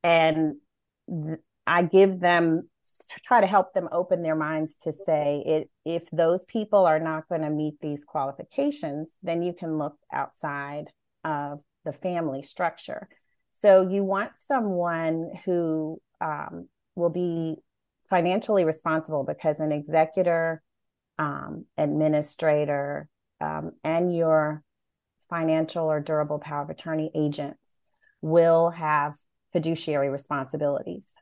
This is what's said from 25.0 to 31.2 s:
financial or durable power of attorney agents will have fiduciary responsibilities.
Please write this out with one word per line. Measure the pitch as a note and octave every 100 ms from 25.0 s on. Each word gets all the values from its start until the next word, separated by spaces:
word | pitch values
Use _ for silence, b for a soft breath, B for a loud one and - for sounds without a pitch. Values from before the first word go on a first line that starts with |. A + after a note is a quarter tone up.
| _ _ _
financial | E3+ D#3+ D#3+ D#3+ F3 D#3+
or | D3+
durable | D3 D#3 D3+ D3+
power | D3+ D3
of | D3
attorney | D#3+ D#3+ D#3+ D#3
agents | - D3+ D3 C#3+ - - - _ _ _ _
will | D#3 E3+ E3 E3 E3+
have | E3+ D#3+ D3+ D3 D3+ _ _ _
fiduciary | F3 D#3+ D#3+ - D3 C#3
responsibilities. | C#3 - C#3+ C3+ D#3+ D3 C#3+ - F3 - -